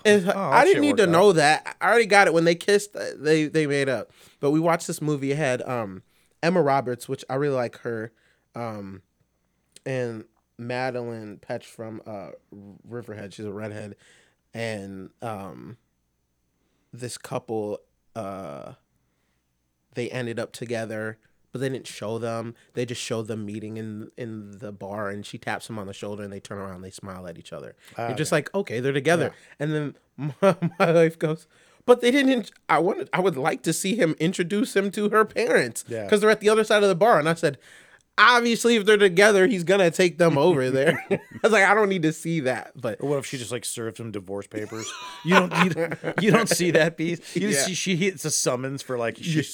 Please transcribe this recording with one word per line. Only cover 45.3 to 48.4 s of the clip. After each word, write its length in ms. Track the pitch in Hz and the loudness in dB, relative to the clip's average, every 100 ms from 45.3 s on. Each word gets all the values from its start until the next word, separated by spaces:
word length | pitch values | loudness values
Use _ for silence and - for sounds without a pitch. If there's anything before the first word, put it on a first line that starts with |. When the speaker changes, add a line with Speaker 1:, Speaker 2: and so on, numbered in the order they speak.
| 190 | 4
Speaker 2:
don't, 160 | 180 - 180 | 4 2 0
you 40 | |
don't, 280 | 151 165 - - - | 0 -6 -6 -8 0
you 100 | 208 | 4
don't 160 | 220 226 | 4 4
see 240 | 165 175 | 0 2
that 240 | 160 160 165 | 4 2 0
piece. 400 | 165 170 - 180 | -4 -6 -6 -2
You 140 | 202 | 0
just 100 | 147 | 0
Speaker 1:
Yeah. 40 | 131 | -2
Speaker 2:
see 80 | |
she 220 | 170 190 175 | -2 -2 0
hits 260 | 196 190 | -2 -2
a 80 | 156 | -4
summons 500 | - | -2